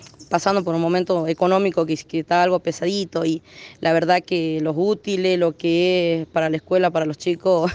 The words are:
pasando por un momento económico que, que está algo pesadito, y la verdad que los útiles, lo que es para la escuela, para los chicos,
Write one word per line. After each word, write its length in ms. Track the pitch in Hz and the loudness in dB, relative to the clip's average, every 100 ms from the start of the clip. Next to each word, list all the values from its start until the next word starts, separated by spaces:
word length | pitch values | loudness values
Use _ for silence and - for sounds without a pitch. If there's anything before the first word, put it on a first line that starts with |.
| - - - | -16 -20 -6
pasando 340 | 180 196 196 | -2 0 0
por 100 | 180 | 0
un 60 | 165 | -2
momento 460 | 170 180 175 175 160 | 0 0 0 -2 -2
económico 580 | 160 180 190 196 170 160 | 0 2 2 2 0 -2
que, 120 | 156 | -4
que 220 | - 165 | -6 -8
está 220 | 156 175 | -2 2
algo 160 | 180 180 | 2 0
pesadito, 680 | 170 160 175 202 185 165 165 | -2 -4 -4 -4 -4 -4 -2
y 160 | 160 - - - - | -4 -6 -20 -20 -6
la 100 | 165 | 0
verdad 320 | 165 160 180 - | 2 2 0 2
que 340 | 180 160 156 | -4 -2 -2
los 140 | 156 151 | -2 -2
útiles, 600 | 196 214 - 190 185 180 | 0 -2 -2 -2 0 2
lo 180 | 170 156 | 0 0
que 640 | 170 170 180 180 170 165 | 0 2 2 2 2 -2
es 60 | 156 | -2
para 220 | 165 160 | -2 -2
la 60 | 160 | -2
escuela, 320 | - 185 180 | 0 2 2
para 160 | 165 156 | 0 -2
los 120 | 147 | -4
chicos, 540 | 180 170 190 175 175 | -4 -2 2 2 2